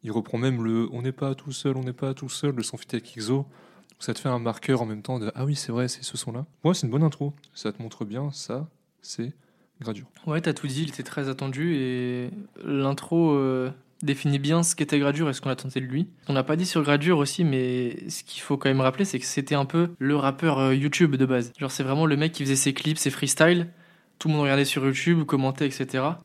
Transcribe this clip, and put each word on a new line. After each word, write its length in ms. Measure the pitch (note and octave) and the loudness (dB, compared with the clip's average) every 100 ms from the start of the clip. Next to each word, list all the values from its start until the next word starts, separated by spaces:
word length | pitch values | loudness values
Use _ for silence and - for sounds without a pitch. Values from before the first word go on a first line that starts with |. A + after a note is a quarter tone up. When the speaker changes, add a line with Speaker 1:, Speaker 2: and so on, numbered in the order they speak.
Speaker 1:
Il 80 | A#2 | -4
reprend 280 | A2 G#2+ A#2 | -6 -4 -2
même 260 | B2+ B2+ | -2 0
le « 240 | A2+ A2+ A#2 | 0 0 -2
On 100 | B2 | -4
n'est 100 | B2+ | -6
pas 220 | C3 C#3 | -4 -4
tout 180 | C3 C#3+ | -4 -8
seul, 240 | C3 C#3+ C3 | -6 -2 -2
on 60 | |
n'est 100 | B2+ | -4
pas 200 | B2 C3+ | -6 -6
tout 140 | C3+ C3 | -6 -8
seul », 240 | - D3 C3 | -4 -2 -2
le 60 | |
son 140 | A2 - | -4 -8
feat 160 | - | -8
avec 200 | A#2+ - A#2+ | -8 -8 -10
Ixo. 200 | G#2+ C3+ | 0 0
Donc 100 | C#3 - - - _ _ | -2 -10 -20 -20 _ _
ça 140 | - | -8
te 40 | A#2 | -4
fait 120 | C#3 | -2
un 80 | B2 | -2
marqueur 440 | A#2 G#2+ - C3 | -2 -4 0 0
en 40 | A#2 | 0
même 160 | G#2+ | -6
temps 160 | - B2+ | -6 -4
de « 120 | G#2+ | -4
Ah 100 | - | -4
oui, 100 | C3 | -2
c'est 180 | C#3+ - | -2 -2
vrai, 160 | A#2 B2 | -2 -2
c'est 140 | - | -4
ce 140 | - - | -10 -10
son-là ». 300 | - A#2 D3 _ | -8 -8 -10 _
Ouais, 100 | D3+ | 0
c'est 120 | F3+ B2+ | 2 0
une 60 | |
bonne 100 | B2+ | 2
intro. 320 | D#3+ - C#3+ - _ | 2 2 -6 -6 _
Ça 160 | - A2 | -8 -8
te 100 | G2+ | -6
montre 220 | A#2 - | -12 -10
bien, 260 | G#2+ A2+ C#3+ | -8 -6 -6
ça, 340 | C#3 - A#2+ D#3+ _ _ _ | -8 -8 -8 -8 _ _ _
c'est 300 | - - A#2 - _ _ _ _ | -16 -8 -8 -10 _ _ _ _
Gradure. 260 | A2+ G#2 - _ - | -10 -10 -12 _ -4
Speaker 2:
Ouais, 140 | D#3 | -2
t'as 140 | E3 | -2
tout 120 | D3+ D3 | -2 -4
dit, 160 | C3+ | -4
il 60 | D#3 | -6
était 140 | - | -6
très 260 | C3 - C#3 | -10 -6 -4
attendu 460 | C3 C3+ C3 E3 D#3 | -4 -6 -4 -2 0
et 540 | B2+ B2+ B2 B2 B2 G#3 G3+ - | -2 -2 -4 -4 -6 -10 -16 -12
l'intro, 680 | - C#3 C3+ C#3 - E3+ E3 | -4 0 0 0 0 2 4
euh, 380 | C#3+ C3+ C3 B2+ D#3 _ _ | 4 2 0 -2 -6 _ _
définit 360 | D3 C#3 D3+ C#3+ | -4 0 0 0
bien 240 | C#3 E3 | 2 2
ce 120 | E3+ | 2
qu'était 240 | - D3 D3 | 0 2 2
Gradure 300 | C#3+ C#3+ D#3+ | 2 2 0
et 60 | |
ce 80 | C3 | -2
qu'on 80 | C#3 | -4
attendait 300 | B2+ C3+ C3 | -4 -4 -6
de 60 | B2+ | -4
lui. 220 | C3 F#3+ - - | -2 -4 -6 -2
On 40 | |
n'a 120 | C#3 | 0
pas 120 | C3+ D#3 | 2 0
dit 80 | |
sur 180 | F3+ E3 | 2 2
Gradure 360 | C#3+ C#3+ D3+ E3+ | 4 4 6 4
aussi, 260 | C#3+ - | 2 2
mais 640 | E3+ C3+ B2+ B2 B2 - - | 2 2 0 0 -2 -6 -10
ce 160 | - | -12
qu'il 160 | - - | -12 -14
faut 160 | - C#3 | -4 0
quand 140 | C#3 | 2
même 100 | C3+ | 4
rappeler, 240 | C3 B2+ | 2 2
c'est 140 | - B2+ | -2 -2
que 80 | - | -4
c'était 280 | - C#3 | -4 0
un 120 | D3 C#3 | 0 2
peu 240 | E3 E3+ E3+ | 2 0 0
le 180 | C3+ D3 | 0 2
rappeur, 420 | C#3 C3+ E3 C3+ | 2 2 2 4
euh, 160 | C3+ | 4
YouTube 420 | C3+ C#3+ D3 E3+ C3+ | 4 2 4 4 6
de 100 | C3 | 4
base. 260 | B2+ A#2+ - | 2 0 -6
Genre, 120 | C3+ | -8
c'est 120 | - | -4
vraiment 240 | C3+ C#3+ D#3+ | -2 2 4
le 100 | C#3+ | 4
mec 160 | D#3 | 2
qui 100 | E3 | 0
faisait 140 | C#3 C3+ | 0 2
ses 160 | C#3+ | 2
clips, 240 | C3 D3+ D#3 | 0 -2 0
ses 140 | C#3 | -2
freestyles. 580 | - C3+ - D#3+ F3 E3+ - - _ _ _ | -2 -2 4 6 6 0 -8 -20 _ _ _
Tout 100 | D#3+ | 0
le 60 | |
monde 80 | D3+ | 2
regardait 240 | C#3+ C#3 C#3 | 4 4 4
sur 180 | C#3+ | 2
YouTube, 400 | C3+ C3 - E3+ | 0 2 4 4
commentait, 420 | D3 C#3 C3 C3 C#3+ | 4 2 2 0 -2
et 40 | |
cetera. 500 | C3 C3 C3 C#3 F3 | -2 -4 0 -2 -4